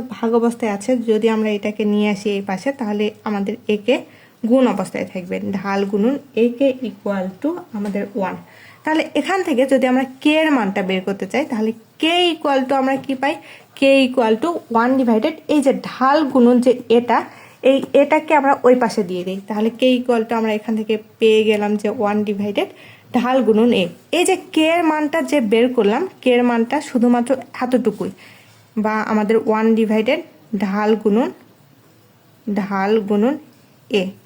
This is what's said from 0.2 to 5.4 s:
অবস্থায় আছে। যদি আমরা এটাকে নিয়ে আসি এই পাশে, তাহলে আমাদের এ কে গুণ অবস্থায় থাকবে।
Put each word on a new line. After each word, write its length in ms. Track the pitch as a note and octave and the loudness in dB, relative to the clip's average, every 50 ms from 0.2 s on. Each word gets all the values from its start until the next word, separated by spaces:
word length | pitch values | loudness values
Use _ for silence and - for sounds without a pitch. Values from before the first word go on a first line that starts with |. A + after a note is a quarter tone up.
| A#3 A3+ A#3 A#3 | -2 0 0 2
অবস্থায় 320 | A3+ A#3 A#3 - A#3+ G#3+ G3+ | 2 0 -2 -2 -4 -4 -4
আছে। 140 | G3 - - B3+ A#3+ A3 A#3 | -4 -2 -2 -2 -2 0 0
যদি 180 | G#3+ G#3+ A3 A3+ A3 | 0 2 2 0 0
আমরা 140 | A3 A3 G#3+ G#3 | 0 0 -2 -2
এটাকে 260 | G3+ - G#3 G#3 - G#3+ G#3 G#3 | -4 -4 -6 -4 -2 -2 0 0
নিয়ে 140 | G#3 G#3 G#3 G3+ | 2 2 0 -2
আসি 140 | G3+ - G#3+ G3+ | -2 -4 -4 -4
এই 60 | G3 G3 G3+ | -4 -4 -6
পাশে, 200 | F#3+ F#3 - C4+ C#4 - | -6 -6 -4 -6 -6 -4
তাহলে 260 | A#3+ G#3 G#3 G#3 G#3+ G#3 - - - A3+ | -6 -4 -4 -2 -4 -4 -6 -6 -8 -6
আমাদের 240 | G#3 G3+ G3 G3+ G#3+ - - - G#3+ | -4 -4 -4 -6 -6 -6 -4 -4 -4
এ 20 | G#3 G#3 | -2 0
কে 100 | A#3+ C4+ C4 - - - - - - _ _ - A3 | 0 -2 -2 -2 -10 -20 -20 -20 -20 _ _ -2 2
গুণ 140 | A#3+ C4+ B3+ A3+ F#3+ | 2 4 4 2 2
অবস্থায় 340 | G3 F#3 - - - F#3 F#3+ | -2 -6 -6 -6 -8 -8 -8
থাকবে। 240 | - F#3 F3 F#3 F#3+ F#3+ | -8 -10 -8 -8 -8 -6